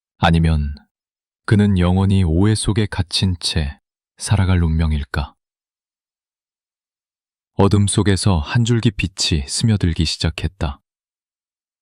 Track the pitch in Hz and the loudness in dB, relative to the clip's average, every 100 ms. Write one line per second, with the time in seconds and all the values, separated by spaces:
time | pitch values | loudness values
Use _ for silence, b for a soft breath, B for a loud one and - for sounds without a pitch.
0 | _ _ 87 85 82 78 71 71 _ _ | _ _ 0 2 2 0 -2 -8 _ _
1 | _ _ _ _ - 104 104 92 87 92 | _ _ _ _ 0 2 4 2 2 2
2 | 98 98 90 82 104 107 - 104 104 - | 2 2 2 2 2 0 -2 -2 -2 -4
3 | - - 95 87 - - 71 - _ _ | -6 -2 -2 -2 -4 -4 -4 -8 _ _
4 | _ - - 101 92 90 82 80 80 76 | _ -12 -4 0 2 2 2 0 0 -2
5 | 71 - 76 _ _ _ _ _ _ _ | -4 -8 -8 _ _ _ _ _ _ _
6 | _ _ _ _ _ _ _ _ _ _ | _ _ _ _ _ _ _ _ _ _
7 | _ _ _ _ _ - 98 101 101 - | _ _ _ _ _ 0 2 4 2 2
8 | 98 95 - 85 73 120 117 120 113 - | 0 0 2 0 0 0 0 0 0 -2
9 | 90 - - 80 67 - 117 104 87 80 | -6 -4 -4 -2 -4 -2 0 2 0 0
10 | 78 - 82 - 80 - 76 - _ _ | -2 -2 -6 -4 -8 -6 -8 -8 _ _
11 | _ _ _ _ _ _ _ _ | _ _ _ _ _ _ _ _